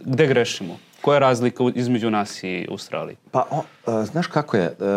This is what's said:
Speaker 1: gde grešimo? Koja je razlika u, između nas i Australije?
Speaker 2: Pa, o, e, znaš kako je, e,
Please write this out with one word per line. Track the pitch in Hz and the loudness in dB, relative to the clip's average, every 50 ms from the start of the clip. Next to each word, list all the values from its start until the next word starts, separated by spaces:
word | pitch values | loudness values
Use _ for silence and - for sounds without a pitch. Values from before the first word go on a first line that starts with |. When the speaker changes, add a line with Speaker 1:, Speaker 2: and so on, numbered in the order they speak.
Speaker 1:
gde | - 127 131 117 156 | -6 -2 2 2 4
grešimo? | 135 127 120 117 - - - 98 85 85 - - _ _ - | 4 4 4 2 2 -2 -6 -8 -10 -12 -14 -18 _ _ -2
Koja | - 143 143 | 2 2 4
je | 143 | 6
razlika | 135 131 127 113 123 123 - - 127 | 6 4 4 4 2 0 0 2 0
u, | 123 | 0
između | - 120 123 120 123 113 113 113 | 2 0 0 0 0 0 0 0
nas | 107 104 101 104 - - - | 0 0 -2 -4 -6 -8 -8
i | 92 90 87 87 85 | -6 -6 -6 -6 -8
Australije? | 95 98 - - - 80 80 - - - _ _ | -8 -10 -8 -8 -8 -6 -6 -8 -12 -16 _ _
Speaker 2:
Pa, | - 131 127 - | -2 -2 -2 -2
o, | 135 151 - - - _ - 117 | -4 -6 -8 -10 -16 _ -6 -2
e, | 113 110 107 | -2 -2 -2
znaš | 107 143 165 180 | -2 -2 -4 -4
kako | - - 151 147 - - | 0 -2 -2 0 2 2
je, | 104 87 | 2 2
e, | 76 - - 98 98 101 | 0 -2 -2 -2 0 2